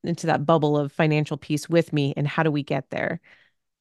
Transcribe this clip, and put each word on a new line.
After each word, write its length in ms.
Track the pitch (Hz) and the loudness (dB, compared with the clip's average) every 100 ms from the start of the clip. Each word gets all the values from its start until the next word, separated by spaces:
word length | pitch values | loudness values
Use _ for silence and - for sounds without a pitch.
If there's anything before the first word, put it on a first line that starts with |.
into 240 | - 165 165 | -6 -4 0
that 180 | 151 147 | 0 2
bubble 320 | 165 147 147 | 2 4 2
of 140 | 143 | 0
financial 460 | - 156 151 147 147 | 0 2 2 0 -4
peace 320 | - 147 - | -4 -4 2
with 240 | 170 160 | 2 2
me. 200 | 151 139 - | 0 0 0
And 100 | 143 | -2
how 160 | - | 0
do 80 | 160 | 0
we 120 | 147 | 0
get 260 | 143 143 - | -2 -4 -4
there? 320 | - - 170 - - _ _ _ _ | -6 -4 -6 -10 -20 _ _ _ _